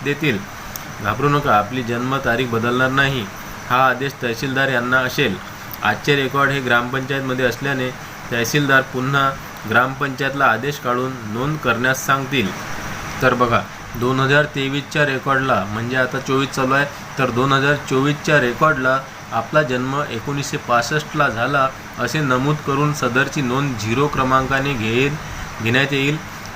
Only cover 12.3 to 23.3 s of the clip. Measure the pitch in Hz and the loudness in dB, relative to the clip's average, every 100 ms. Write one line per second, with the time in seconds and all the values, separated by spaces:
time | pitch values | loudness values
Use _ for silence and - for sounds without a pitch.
12.3 | 139 95 - - - - - - - 131 | 0 0 -2 -8 -8 -8 -8 -8 0 2
13.3 | 123 120 107 95 - - 117 123 131 131 | 4 4 2 0 -10 -12 -2 0 2 4
14.3 | 147 143 139 135 143 135 156 143 131 139 | 4 2 0 -2 -2 -2 0 0 0 0
15.3 | 135 131 110 101 107 120 131 - 131 135 | 2 2 0 0 -4 -2 0 0 -2 0
16.3 | 135 135 - 131 135 143 - - - 127 | 0 0 0 2 2 0 -4 -8 -2 0
17.3 | 120 135 135 139 143 - 135 143 143 - | 2 2 4 4 0 0 2 2 2 4
18.3 | 151 123 120 156 135 131 131 - - - | 4 4 4 2 4 2 0 -2 -14 -6
19.3 | 117 113 151 135 123 127 143 143 113 135 | -4 0 2 2 0 -2 -2 -4 -4 -4
20.3 | 143 135 147 - 120 120 151 - 156 139 | -4 -4 -4 2 2 2 -2 -2 0 0
21.3 | 113 127 143 131 - - - 120 156 143 | 0 0 2 0 -2 -12 -6 -2 0 2
22.3 | 127 139 151 - 139 147 147 123 127 139 | 2 2 0 0 0 2 0 0 2 2